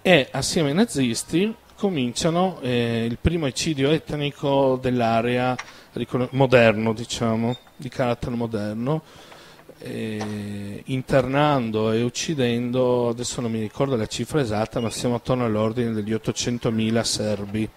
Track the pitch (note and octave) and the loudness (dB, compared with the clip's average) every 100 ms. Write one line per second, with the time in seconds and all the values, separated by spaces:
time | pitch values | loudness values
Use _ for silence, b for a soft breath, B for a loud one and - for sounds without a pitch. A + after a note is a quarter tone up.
0 | - F3 B2+ C3 C3 - D3 D3+ A#3 C#3 | 6 4 4 -2 -2 0 0 2 0 2
1 | B2+ A2+ - D#3+ G#3 A3 - - G3+ F3 | 0 0 -2 0 0 -4 -16 -4 -2 0
2 | B2 A2+ E3+ E3 F#3 E3 B2+ B2 A#2 A#2 | -2 0 0 2 0 -2 -2 0 0 0
3 | A2+ A#2+ F3 E3+ D3 - F3 C#3+ C3+ D#3 | -2 0 0 0 -2 -2 -4 0 2 2
4 | - D3+ D3 C3+ C#3+ C#3 C3+ C3 B2+ B2 | 0 -4 -4 -4 0 4 4 2 0 2
5 | A#2 A#2 A#2 B2 B2+ B2+ B B B - | 2 2 2 0 0 -2 B B B -8
6 | A#2+ C3 B2 C3 C3+ B2 A2+ G#2 A2+ A2 | -4 -2 -2 2 6 8 8 6 0 -2
7 | A#2 - A#2 A2+ A#2 B2 - - C3+ - | -4 -2 0 0 0 -4 -10 -14 -12 -4
8 | B2+ A#2+ - A#2+ A#2 A2+ G#2 G#2+ A#2+ D#3 | -2 0 -4 -4 -2 -4 -4 -4 -2 -2
9 | - B B B B B - - - A#2+ | -4 B B B B B -20 -18 -10 -8
10 | A2 G#2+ G#2+ G#2 G#2 G2+ G2+ G2+ - C3 | -6 -6 -6 -6 -8 -8 -10 -12 -6 -6
11 | B2+ C#3 B2 C3+ D3+ C#3 A#2 G#2+ A2 A2 | 0 0 2 2 2 2 0 0 2 2
12 | B2 - - D#3 A#2+ A#2+ B2 B2 B2+ B2 | 0 -2 -4 0 0 0 0 0 2 2
13 | A#2+ A#2 B2 - A#2+ A2+ G#2+ - C#3 B2 | 0 -2 -6 -4 -4 -2 -4 -2 0 0
14 | G#2+ - A#2+ D#3 B2 G#2 A2 C3+ A#2 - | -2 -4 -4 -2 0 0 -2 -2 -4 -2
15 | B2+ A#2+ - B2+ A#2+ G#2+ A2 A2+ A#2 A2 | -2 -2 0 0 2 2 0 0 -2 -2
16 | G#2 A2 - A2+ - A#2+ B2+ A2+ A2 A2+ | -2 -2 -2 -4 -2 -2 0 0 2 0
17 | A2 - G#2+ G#2 G2+ G#2+ G#2+ | 0 -2 -2 -2 -4 -4 -4